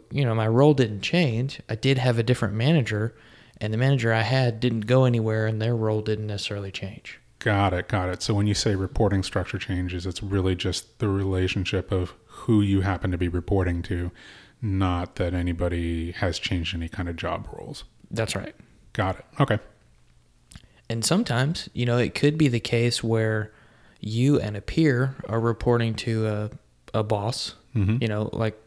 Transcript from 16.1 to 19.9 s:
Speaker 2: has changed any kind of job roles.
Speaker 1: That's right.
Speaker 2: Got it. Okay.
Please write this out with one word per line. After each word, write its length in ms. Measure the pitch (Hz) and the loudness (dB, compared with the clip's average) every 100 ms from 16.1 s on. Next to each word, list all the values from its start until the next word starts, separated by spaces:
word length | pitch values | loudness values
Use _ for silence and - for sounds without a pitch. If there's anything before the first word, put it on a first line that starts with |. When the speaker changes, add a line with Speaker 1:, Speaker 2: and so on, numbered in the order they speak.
Speaker 2:
has 260 | 87 95 82 | -4 -4 -4
changed 360 | - 92 82 | -4 -4 -4
any 140 | 85 82 | -6 -8
kind 200 | - 87 | -6 -6
of 80 | 82 | -6
job 320 | 85 85 - | -6 -6 -8
roles. 320 | - - - - _ - | -14 -14 -14 -16 _ -10
Speaker 1:
That's 240 | 113 110 | -4 -4
right. 200 | 98 92 - - - - | -4 -8 -14 -20 -20 -12
Speaker 2:
Got 260 | - 95 92 | -2 -2 -2
it. 60 | - - | -6 0
Okay. 180 | 139 104 - _ _ | 2 0 -4 _ _